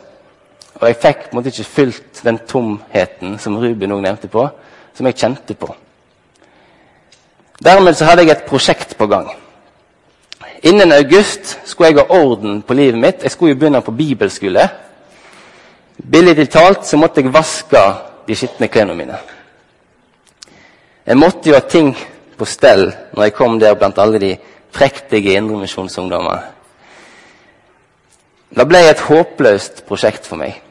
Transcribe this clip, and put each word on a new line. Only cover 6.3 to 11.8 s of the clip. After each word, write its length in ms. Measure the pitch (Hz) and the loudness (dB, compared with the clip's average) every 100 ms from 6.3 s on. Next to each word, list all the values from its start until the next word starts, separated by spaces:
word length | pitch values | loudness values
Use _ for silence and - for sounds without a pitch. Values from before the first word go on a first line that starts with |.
| _ _ _ _ _ _ _ _ _ _ _ _ _ | _ _ _ _ _ _ _ _ _ _ _ _ _
Dermed 380 | 160 190 185 151 | 2 4 4 2
så 80 | 156 | 4
hadde 160 | 175 | 4
jeg 80 | 165 | 4
et 140 | 147 - | 2 -2
prosjekt 460 | 135 - 160 - - | -4 -2 -4 -6 -6
på 120 | 107 | -2
gang. 180 | 101 82 - _ _ _ _ _ _ _ _ _ - - - | -2 -4 -16 _ _ _ _ _ _ _ _ _ -20 -20 -2
Innen 280 | 156 208 180 | 2 4 6
august 680 | 147 135 185 208 - - - - | 4 4 2 2 -6 -14 -18 -12
skulle 220 | - | 0